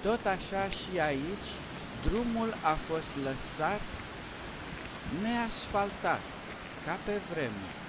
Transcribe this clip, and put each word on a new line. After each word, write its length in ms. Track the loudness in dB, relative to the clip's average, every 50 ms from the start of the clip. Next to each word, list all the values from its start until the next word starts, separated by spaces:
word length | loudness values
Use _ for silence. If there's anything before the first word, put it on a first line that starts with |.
| 4
tot 180 | 4 4 4 4 2 2
așa 280 | 2 0 0 0 2 2 2 0 -2
și 140 | -2 0 2 4 4 4
aici, 420 | 4 2 0 0 -2 -4 -4 -6 -6 -6 -6 -6 -8 -8 -8 -6 -6 2 2
drumul 440 | 4 4 4 4 4 2 2 2 2 0 2 4 4 4
a 20 | 4 2 0
fost 220 | 0 0 0 -2 -2 0 0
lăsat 560 | 0 0 0 -2 -4 0 0 2 2 2 0 -2 -4 -6 -6 -6 -8 -8 -8 -8 -8 -8 -8 -8 -8 -8 -8 -6 -6 -6 -6 -6 -8 -8 -6 -4 -2 0 2 2
neasfaltat, 1000 | 2 2 2 2 0 0 -2 -2 2 2 2 2 2 0 0 2 2 2 2 0 -6 -8 -8 -8 -8 -8 -8 -8 -10 -8 -6 -2
ca 100 | -2 -2 -2 0
pe 100 | 0 0 0 0 -2
vremuri. 460 | 0 0 0 0 0 -4 -6 -6 -6 -8 -8